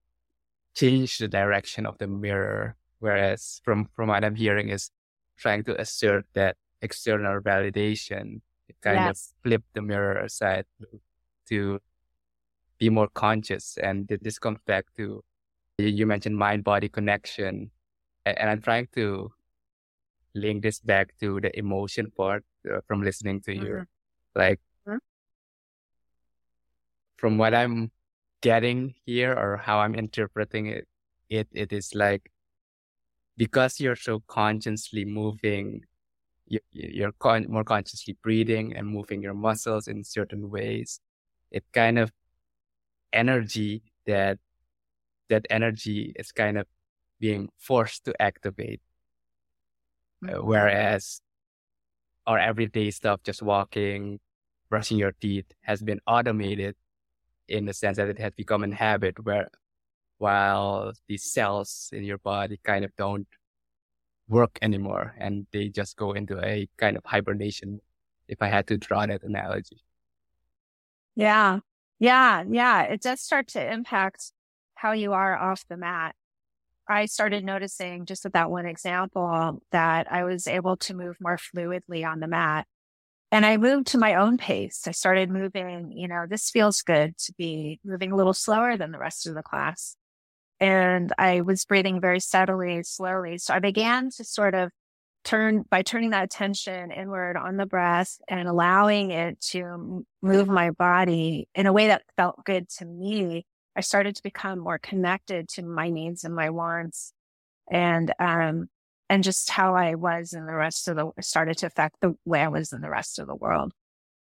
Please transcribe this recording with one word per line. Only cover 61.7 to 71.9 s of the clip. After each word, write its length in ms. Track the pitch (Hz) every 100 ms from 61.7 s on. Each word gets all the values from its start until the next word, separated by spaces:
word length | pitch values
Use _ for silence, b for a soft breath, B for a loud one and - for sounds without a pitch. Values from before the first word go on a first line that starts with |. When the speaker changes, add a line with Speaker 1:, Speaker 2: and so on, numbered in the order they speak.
| - -
Speaker 1:
in 100 | 104
your 140 | 101 101
body 420 | 101 101 101 104
kind 200 | - 98 98
of 60 | -
don't 300 | 98 101 101 _ _ _ _ _ _ _ _ _ -
work 300 | 113 117 -
anymore 520 | 110 98 98 95 113 -
and 260 | 98 101 101
they 180 | 104 101
just 260 | 101 98 -
go 160 | 104
into 260 | 101 101 95
a 240 | 98 104 98 -
kind 200 | 107 104
of 60 | -
hibernation, 720 | 104 101 101 104 - 101 104 _ _ _ _ -
if 140 | -
I 60 | 104
had 180 | 101 101
to 100 | 104
draw 280 | - 104 104
that 160 | 101
analogy. 640 | 101 104 92 101 - - _ _ _ _ _ _ _ _ _ _ _ _ _ 214
Speaker 2:
Yeah. 440 | 214 214 202 190 - _ _